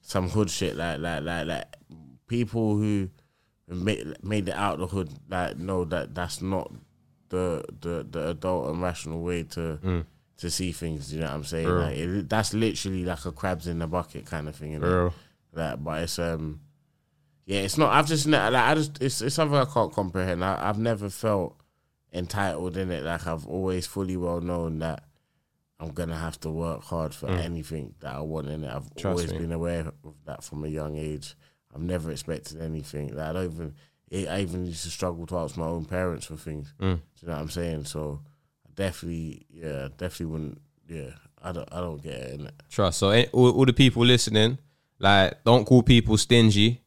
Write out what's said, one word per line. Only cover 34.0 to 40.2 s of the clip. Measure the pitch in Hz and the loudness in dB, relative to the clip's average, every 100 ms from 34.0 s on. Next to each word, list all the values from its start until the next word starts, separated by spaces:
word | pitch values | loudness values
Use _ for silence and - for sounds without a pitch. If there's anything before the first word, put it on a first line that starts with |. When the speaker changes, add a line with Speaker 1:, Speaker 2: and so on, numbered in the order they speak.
| _ | _
Speaker 1:
it, | 92 87 | -6 -4
I | 90 | -2
even | 95 90 90 | -2 -4 -6
used | 82 | -6
to | 87 | -10
struggle | - 92 85 82 | -4 -4 -4 -6
to | 90 | -4
ask | 80 71 | -4 -4
my | 80 | -4
own | 85 | -4
parents | 76 90 92 82 - | -4 -2 -2 -4 -10
for | 78 | -12
things. | - 76 71 - | -10 -10 -10 -4
Speaker 2:
Mm. | 95 87 | 0 0
Speaker 1:
Do | - _ | -4 _
you | 85 | -10
know | |
what | 78 | -6
I'm | 76 | -6
saying? | 87 85 78 | -4 -4 -4
So | 71 76 76 71 - _ _ _ _ | -6 -6 -6 -8 -12 _ _ _ _
I | |
definitely, | 71 98 85 85 82 80 62 _ | -4 -4 -4 -8 -6 -6 -10 _
yeah, | 80 80 69 67 71 | -12 -8 -6 -8 -8
definitely | 90 - | -8 -6